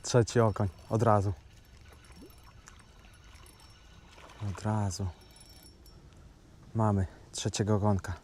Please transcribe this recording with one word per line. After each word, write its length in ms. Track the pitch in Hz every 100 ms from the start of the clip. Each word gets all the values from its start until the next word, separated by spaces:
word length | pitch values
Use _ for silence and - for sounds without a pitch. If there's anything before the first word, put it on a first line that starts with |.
Trzeci 380 | - 127 107 120
okoń. 280 | 113 98 101 - -
Od 120 | 110
razu. 300 | 117 104 98 - - - - - - - - - - - - - - - - - - - - - - - - - - - - - - - 101
Od 120 | 90
razu. 440 | 107 107 101 - 98 - - - - - - - - - - - - - - - -
Mamy 320 | 113 110 98 92 - -
trzeciego 420 | - 107 - 104
ogonka. 400 | 107 104 98 - 90